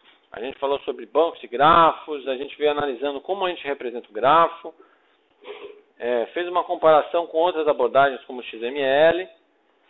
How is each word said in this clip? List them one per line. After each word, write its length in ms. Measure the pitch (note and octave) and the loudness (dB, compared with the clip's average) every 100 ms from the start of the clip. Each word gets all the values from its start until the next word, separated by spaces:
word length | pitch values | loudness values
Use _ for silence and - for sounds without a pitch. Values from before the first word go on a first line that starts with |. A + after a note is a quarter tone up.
| _ _ _ | _ _ _
A 80 | - | -14
gente 180 | B2+ - | -12 -6
falou 200 | C#3 C#3 | -4 -4
sobre 260 | - B2 A#2 | -6 -10 -4
bancos 320 | C#3+ E3 - | 0 0 -2
de 80 | A#2+ | -8
grafos, 800 | A#2+ D3+ E3+ D#3+ - - D3 B2+ | 2 6 6 4 2 -6 -10 -8
a 80 | B2+ | -8
gente 200 | C#3+ - | -10 -2
veio 140 | D3 | -2
analisando 500 | D3 C#3+ A#2+ C#3+ C#3 | 0 -4 -4 -6 -6
como 280 | - G3 F#3 | -8 -4 -4
a 20 | |
gente 160 | E3 C#3 | -6 -8
representa 420 | C#3 B2+ A#2 - | -8 -8 -10 -12
o 60 | |
grafo, 640 | G#2 B2+ D#3+ E3 - E3 - _ _ _ _ _ _ - - - - _ - | -2 4 4 4 -2 -18 -20 _ _ _ _ _ _ -20 -18 -18 -20 _ -10
é, 300 | A#2+ A#2+ G#2+ | -4 -4 -4
fez 200 | F3 F3 | -6 -4
uma 160 | F3+ | -4
comparação 640 | - F3 D#3+ D3+ - E3+ E3 | -4 0 4 4 4 -2 -2
com 140 | D#3+ | 0
outras 280 | F3 D#3+ D3+ | 0 0 0
abordagens 560 | C3 A#2+ C3+ C#3 B2+ - | 0 2 4 2 0 -12
como 180 | B2 | -14
X 180 | - A2 | -14 -10
M 180 | A#2+ C#3+ | -8 -4
L, 480 | C3+ C#3 D#3+ E3+ F#3 _ _ _ _ _ | 0 4 4 2 -4 _ _ _ _ _